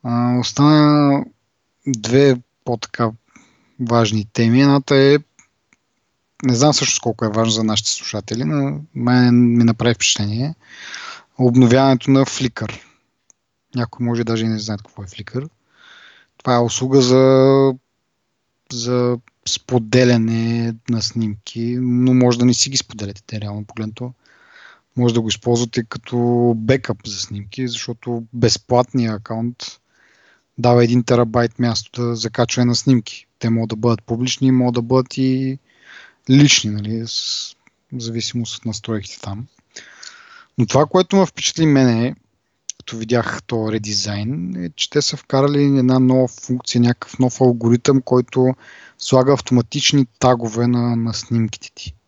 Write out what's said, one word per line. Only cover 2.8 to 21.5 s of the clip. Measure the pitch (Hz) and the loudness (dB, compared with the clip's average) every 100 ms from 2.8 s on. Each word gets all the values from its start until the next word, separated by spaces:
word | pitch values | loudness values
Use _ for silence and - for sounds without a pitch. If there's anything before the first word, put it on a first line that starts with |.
| - - 117 113 _ - _ _ _ - | -8 -4 -4 -4 _ -20 _ _ _ -10
важни | 120 117 110 110 104 | 0 2 2 -2 -4
теми. | - 113 123 | 0 2 4
Едната | 139 139 135 | 4 2 2
е, | 139 139 147 - _ _ _ _ _ _ _ _ _ _ _ | 4 4 2 -2 _ _ _ _ _ _ _ _ _ _ _
не | 131 | -2
знам | 117 147 | 2 2
всъщност | - - - | 2 -2 -4
колко | 120 113 | -4 -4
е | 110 | -4
важна | 107 113 | 0 0
за | 110 | 0
нашите | 110 107 - | -2 -2 -4
слушатели, | - - 107 104 117 | -8 -8 -10 -8 -6
но | 147 147 139 147 151 | -4 -2 -4 -6 -12
мен | 135 120 127 123 120 120 120 | -6 0 4 4 6 4 4
ми | |
направи | 117 113 117 | 2 2 -2
впечатление | 113 - - 101 107 143 165 _ - - - - - _ - | 0 -2 -2 -4 -4 -6 -10 _ -20 -18 -16 -18 -20 _ 0
обновяването | 123 120 123 131 135 127 - | 2 6 6 6 4 2 2
на | 135 | 2
Flickr. | 135 - 127 - 110 - _ _ _ _ _ _ _ _ _ | 2 -2 -6 -6 -12 -12 _ _ _ _ _ _ _ _ _
Някой | 123 117 - | -6 -6 -4
може | 120 117 | -4 -2
даже | 117 113 | -2 -2
и | 113 | -2
не | 110 | -4
знаят | 104 101 | -6 -10
какво | - - | -12 -18
е | 98 | -18
Flickr. | - 101 123 151 _ _ _ _ - - _ _ _ | -16 -10 -10 -10 _ _ _ _ -20 -20 _ _ _
Това | - | 0
е | 120 | 0
услуга | 117 - 131 135 | 0 -2 2 4
за, | 123 127 131 131 135 135 135 131 _ _ _ _ _ _ _ _ _ | 6 4 6 6 6 4 2 -2 _ _ _ _ _ _ _ _ _
за | 120 117 123 123 120 _ _ - | -8 -4 -2 0 -4 _ _ -10
споделяне | - - 127 110 123 123 117 113 113 113 117 117 113 - | -10 -2 -2 2 2 4 2 0 -2 -2 -2 -4 -6 -6
на | 117 | -4
снимки, | - 117 110 107 - | -4 -4 -4 -6 -12